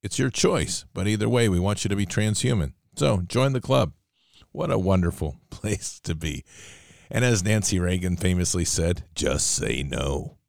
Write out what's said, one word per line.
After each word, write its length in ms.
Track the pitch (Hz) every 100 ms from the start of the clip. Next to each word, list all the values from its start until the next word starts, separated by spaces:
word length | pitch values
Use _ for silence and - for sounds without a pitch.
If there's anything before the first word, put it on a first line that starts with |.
"It's 160 | 98 -
your 140 | 135
choice, 540 | - 180 165 73 - -
but 140 | - 95
either 240 | 107 110
way, 180 | 120 113
we 120 | 90
want 240 | 92 104
you 60 | 107
to 60 | 101
be 100 | 98
transhuman. 680 | - 107 107 127 117 71 - _ -
So 260 | 143 104 87
join 240 | 120 135
the 80 | 131
club." 300 | - 135 87 - _ _ _ - -
What 200 | - -
a 80 | 117
wonderful 560 | 92 95 87 - 78 69
<laughs> 60 | _
place 480 | - 104 101 - -
to 160 | - 82
be. 280 | 82 69 - - - - - - -
And 120 | -
as 200 | 123 113
Nancy 340 | 90 110 95 95
Reagan 380 | 87 90 90 87
famously 500 | 90 90 87 90 85
said, 380 | - 82 80 -
"Just 380 | - - 69 -
say 320 | - 55 64
no." 540 | 69 65 69 69 - -